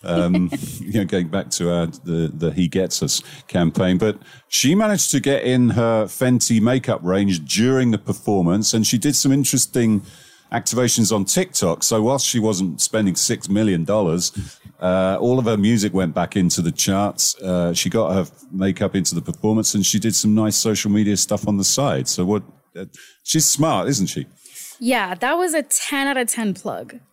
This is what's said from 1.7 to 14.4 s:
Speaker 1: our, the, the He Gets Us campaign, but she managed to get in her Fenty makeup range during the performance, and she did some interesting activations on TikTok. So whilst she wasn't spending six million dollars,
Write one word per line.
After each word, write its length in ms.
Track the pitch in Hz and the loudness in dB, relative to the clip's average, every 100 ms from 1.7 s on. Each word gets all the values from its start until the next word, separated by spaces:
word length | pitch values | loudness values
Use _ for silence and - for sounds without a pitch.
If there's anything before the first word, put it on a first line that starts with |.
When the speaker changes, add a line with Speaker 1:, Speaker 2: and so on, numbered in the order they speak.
Speaker 1:
our, 140 | 85 82 | 0 -2
the, 440 | - 87 82 80 | -6 -6 -2 -2
the 180 | 71 82 | -2 -4
He 160 | 73 87 | 0 0
Gets 340 | 95 90 - | 0 -2 -2
Us 180 | 76 - - - - | -4 -4 -6 -20 -6
campaign, 500 | 92 85 82 92 92 | 0 0 2 0 2
but 200 | 110 101 - - _ | 0 -2 -10 -20 _
she 280 | - 131 180 | 0 2 4
managed 360 | 214 202 - | 2 0 0
to 80 | 143 | 0
get 240 | 135 139 | 2 0
in 280 | 123 127 123 | 2 4 4
her 340 | 101 117 113 104 | 4 2 2 0
Fenty 560 | - 127 123 - 113 | 0 2 2 2 2
makeup 400 | 110 131 123 107 | 4 2 0 -2
range 360 | 87 95 101 87 | 0 2 2 0
during 520 | 73 92 120 131 123 | -2 0 2 4 2
the 60 | 110 | 0
performance, 760 | - 98 - 101 85 95 107 | -2 -6 0 2 2 2 2
and 120 | 113 104 | 0 2
she 120 | 123 | 2
did 180 | 143 - | 0 0
some 160 | 143 | 2
interesting 720 | 135 135 135 - 127 117 107 - - - - _ | 2 2 0 -2 0 2 2 -2 -20 -20 -20 _
activations 640 | 104 95 117 123 120 107 | -6 -2 0 0 2 2
on 120 | 110 95 | 2 0
TikTok. 580 | - 185 - 92 82 | 0 -2 -2 -2 0
So 180 | - 113 | 0 2
whilst 220 | 107 135 - | 2 0 0
she 140 | 123 | 0
wasn't 400 | 107 95 92 76 | 0 0 -2 -2
spending 360 | - 110 101 82 | -2 0 0 0
six 340 | - 92 - | -2 -2 -2
million 340 | 98 107 90 | 0 2 0
dollars, 480 | 80 104 92 85 90 - | 0 0 2 0 -2 -6